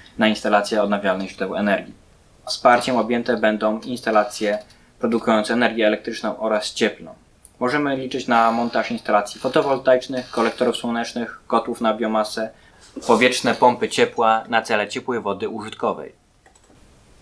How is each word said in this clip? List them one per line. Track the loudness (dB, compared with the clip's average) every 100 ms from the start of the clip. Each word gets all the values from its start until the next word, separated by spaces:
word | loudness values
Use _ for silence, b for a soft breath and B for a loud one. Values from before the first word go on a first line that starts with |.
| B -2
na | 0
instalację | 0 2 2 2 0
odnawialnych | 0 0 -2 -2 -4
źródeł | -8 -6 -2
energii. | 0 -2 -4 -20 _ _ _ _ -10
Wsparciem | 2 4 4 4 0
objęte | 0 -2 0 0
będą | 2 2 0 -2
instalacje | -6 -6 0 2 2 0 -2 -2 b b b -4
produkujące | 0 0 4 2 2
energię | 2 2 4 2
elektryczną | 2 -4 -6 -6 -4
oraz | -2 -2 -2
cieplną. | -2 -2 -2 -16 -20 _ _ -20 -6
Możemy | -2 0 -2 -4
liczyć | -4 -6 0
na | 4 4
montaż | 2 -2 -2 -2
instalacji | -4 0 0 0 -4
fotowoltaicznych, | -2 0 2 0 4 4 2 -8 -6
kolektorów | 0 0 0 0 0
słonecznych, | -4 -4 -4 -6 -8 -10 -2
kotłów | -2 -2 -2
na | -2
biomasę, | 0 0 0 -2 -4 -8 b b b b -8 2
powietrzne | 4 4 2 -2 4
pompy | 2 2 -2
ciepła | 0 0 2 2 2 2
na | -2
cele | 0 0 -2
ciepłej | -6 -4 -4
wody | -2 -4 -4
użytkowej. | -6 -10 -4 -4 -4 -8 -18 _ _ _ _ _ -20 -20 -20 _ -8